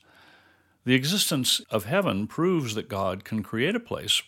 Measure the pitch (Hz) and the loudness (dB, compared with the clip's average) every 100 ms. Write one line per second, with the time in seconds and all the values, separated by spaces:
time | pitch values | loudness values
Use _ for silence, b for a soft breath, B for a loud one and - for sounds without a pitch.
0 | b b b b b b b b 123 131 | b b b b b b b b 2 2
1 | 139 196 - 147 123 - - 110 98 185 | 4 0 2 2 2 0 0 -2 0 0
2 | 170 98 107 - 175 175 123 107 - 98 | 2 0 -2 0 2 2 0 -4 -4 -2
3 | 95 95 - 110 95 113 147 233 233 71 | -2 -2 -4 -6 -4 -2 0 -2 -4 -6
4 | - - | 0 -2